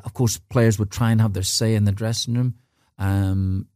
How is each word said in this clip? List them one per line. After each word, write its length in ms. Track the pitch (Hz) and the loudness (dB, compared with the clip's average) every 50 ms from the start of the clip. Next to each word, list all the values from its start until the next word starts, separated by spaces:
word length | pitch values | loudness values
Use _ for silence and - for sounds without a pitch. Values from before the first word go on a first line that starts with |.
| - | -6
of 100 | - - | -8 -4
course, 240 | - 127 107 - - | -2 -2 -2 -2 -4
players 400 | - - - 120 117 113 104 104 | -8 -2 0 2 4 4 4 2
would 120 | 104 101 | -2 -4
try 200 | - - 120 113 | -2 0 2 2
and 100 | 113 110 | 4 4
have 140 | 110 110 98 | 2 2 0
their 80 | 98 | -2
say 320 | 95 - - - 113 110 110 | -4 -4 -2 -2 0 0 2
in 100 | 104 104 | 2 2
the 80 | 101 | 2
dressing 400 | 98 101 110 113 113 - - 120 | 0 -2 -4 -4 -4 -4 -4 -4
room, 220 | 117 123 127 123 123 _ _ _ _ _ _ _ _ - | -2 -2 -2 -2 -4 _ _ _ _ _ _ _ _ -4
um, 680 | 95 98 98 98 98 95 95 95 95 95 95 95 - _ _ | -2 0 0 0 0 0 0 0 0 -2 -2 -4 -6 _ _